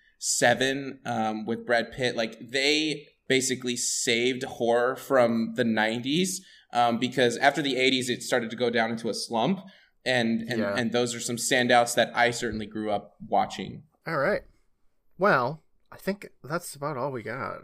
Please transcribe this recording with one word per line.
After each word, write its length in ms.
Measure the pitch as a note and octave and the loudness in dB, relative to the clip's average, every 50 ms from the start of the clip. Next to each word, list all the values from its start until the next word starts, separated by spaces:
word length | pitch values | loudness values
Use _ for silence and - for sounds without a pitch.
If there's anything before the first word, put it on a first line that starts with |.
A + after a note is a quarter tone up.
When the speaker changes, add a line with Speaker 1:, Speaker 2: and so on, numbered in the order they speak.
| _ _ _ _ | _ _ _ _
Speaker 1:
Seven, 840 | - - - - C3+ A#2+ A#2+ A#2+ C3 C3+ C3+ C#3 C#3 C3 - - - | -4 -2 0 4 4 4 4 4 2 0 0 -2 -6 -8 -12 -10 -8
um, 400 | A#2+ A#2 A2+ A2 G#2+ G#2+ A2 G#2+ | -6 -4 -2 -2 -2 -2 -4 -4
with 200 | A#2 A2+ A2+ A2+ | -4 -6 -6 -2
Brad 260 | A#2+ A#2+ A#2 A2+ - | 0 0 0 0 -4
Pitt, 220 | - - B2+ A#2+ - | -6 -4 -2 -2 0
like, 220 | A#2 A2+ A2 - - | -2 -4 -4 -6 -14
they 680 | B2 A#2+ B2+ C3+ C3+ D3 D3+ D3+ D#3 D#3 C#3+ - - - _ _ _ - | -16 -6 -4 0 2 4 2 2 2 -2 -4 -6 -10 -18 _ _ _ 2
basically 480 | C3 C3 C3 C3+ B2+ B2+ A#2+ B2 A#2+ | 2 2 2 0 -2 -2 -2 -4 -4
saved 680 | B2 - - - - - B2+ A#2 A#2 A#2+ B2+ B2+ B2 C3+ | -2 -2 -4 -2 -2 0 0 2 2 2 0 0 -2 -6
horror 520 | C3 - - A#2+ A#2 A#2 B2 A#2+ B2+ C3 | -8 -6 -2 0 2 2 2 2 0 -2
from 580 | - - - C3+ B2+ A#2+ A#2 A#2 A2+ A2+ A2+ - | -6 -4 2 4 4 6 6 4 0 0 -2 0
the 80 | B2+ B2 | 0 0
nineties, 800 | A2+ A2 A2 G#2+ A2 A2+ B2 B2 C3+ D3+ F3 F#3 F#3 F#3 - - - - - _ _ | 2 2 2 2 0 0 -2 -2 0 2 2 2 0 -2 -8 -10 -16 -20 -20 _ _
um, 260 | - A#2+ A#2+ A#2 A#2 A2+ | 2 2 4 4 4 2
because 380 | B2+ B2 - C#3 B2 A#2+ A2+ G#2+ | -2 -2 2 2 2 2 2 4
after 240 | C3+ C#3+ D3 E3 | 2 4 4 4
the 140 | C#3+ C#3 B2 | -2 0 0
eighties, 320 | C3 C3 C3+ C3 B2+ A#2+ A#2+ | 2 2 4 2 2 0 -2
it 120 | A#2 - | -4 -6
started 280 | - - C3 B2 A2+ A2 | -2 0 0 0 0 -2
to 60 | A#2 | -4
go 140 | A#2 B2 A#2 | -2 -2 0
down 200 | A2+ A#2 A2+ A2+ | 2 2 0 0
into 180 | A#2 A2+ - G#2+ | -2 -4 -4 -4
a 60 | G2 | -4
slump. 460 | - - - A#2 A2 A#2+ E3+ G3 F#3 - - - - _ _ _ _ - | -4 -6 -4 -2 0 2 2 0 -2 -6 -18 -20 -20 _ _ _ _ -4
And, 380 | C3 B2+ B2 A2+ A2+ A2+ A2+ | 0 0 2 2 2 0 0
and, 180 | A2+ - B2 A#2 | -2 -2 -2 -2
Speaker 2:
Yeah. 140 | G#2 G2+ G2+ | -2 0 0
Speaker 1:
and 160 | B2 A#2 A2+ | -2 -2 0
those 220 | A#2 A#2+ B2 A#2+ A#2+ | 0 0 0 0 -2
are 60 | A#2 | -6
some 160 | - B2 A#2+ | -6 -6 -4
standouts 580 | A#2 - - C#3 B2+ A#2+ B2 B2 A#2+ A#2+ - - | -4 0 0 2 2 4 6 6 6 6 4 2
that 160 | B2 A2+ - - | 2 0 2 2
I 160 | B2 A#2+ A#2+ | 2 2 2
certainly 360 | A#2+ - B2 A2+ A2 A2 G#2+ | 2 -2 -4 -4 -4 -6 -8
grew 240 | - - G#2+ G#2+ G#2+ | -8 -6 -6 -2 -2
up 240 | G2+ G2+ - - _ _ A2 G#2+ | -2 -2 -4 -8 _ _ -6 0
watching. 540 | G#2 G2 G2+ G2+ - - F#2+ - A#2+ - - _ _ _ _ | 0 0 0 0 -4 -10 -10 -10 -10 -16 -18 _ _ _ _
Speaker 2:
All 120 | D3 D#3+ C#3 | -6 -2 0
right. 240 | C#3 F#3+ G#3 - - _ _ _ _ _ _ _ _ _ _ _ _ _ _ - | 0 0 0 -2 -6 _ _ _ _ _ _ _ _ _ _ _ _ _ _ 0
Well, 440 | F#3 G#3 E3 C3 A#2+ C3 D#3 - _ _ _ _ _ _ | 2 2 4 4 2 -2 -4 -8 _ _ _ _ _ _
I 60 | - | -20
think 320 | - - F#3+ G3+ G3 - - - _ - | -8 -6 -6 -6 -6 -10 -20 -20 _ -10
that's 300 | B2+ D#3+ F3 - - - | -8 -8 -6 -6 -10 -12
about 200 | C#3 C#3+ D3+ D3 | -8 -8 -6 -4
all 140 | A#2+ C3+ C#3+ | -4 -6 -6
we 120 | C3 A#2 | -6 -8
got. 340 | G2 A2 A#2+ C3+ G#2 G2 F#2 - | -8 -8 -8 -6 -6 -8 -8 -10